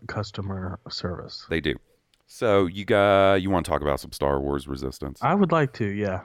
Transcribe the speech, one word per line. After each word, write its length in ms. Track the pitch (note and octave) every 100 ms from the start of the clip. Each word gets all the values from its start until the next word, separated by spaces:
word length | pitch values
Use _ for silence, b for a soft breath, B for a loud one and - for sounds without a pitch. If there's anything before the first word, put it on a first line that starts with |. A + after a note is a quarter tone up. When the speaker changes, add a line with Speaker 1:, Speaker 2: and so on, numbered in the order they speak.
| -
Speaker 1:
customer 720 | - G2+ - G2 F#2+ F#2 F2+ -
service. 580 | - F2 E2+ - - -
Speaker 2:
They 100 | E2
do. 140 | D2+ - - _ _ _ _
So, 400 | - A#2 G2 F2+
you 180 | G2 G2
got, 480 | G#2 G2+ G2 G2
you 160 | G2 F#2
wanna 140 | F#2
talk 180 | D#2+ D2
about 180 | C#2+ C#2
some 120 | C#2+
Star 280 | - C#2+ C#2
Wars 260 | C#2 C#2+ C2+
Resistance? 540 | C2+ C2 - C#2 C2+
Speaker 1:
I 120 | C3
would 180 | G3 F#3
like 220 | E3 C#3
to, 100 | -
yeah. 380 | G#2 G2+ G2+ F#2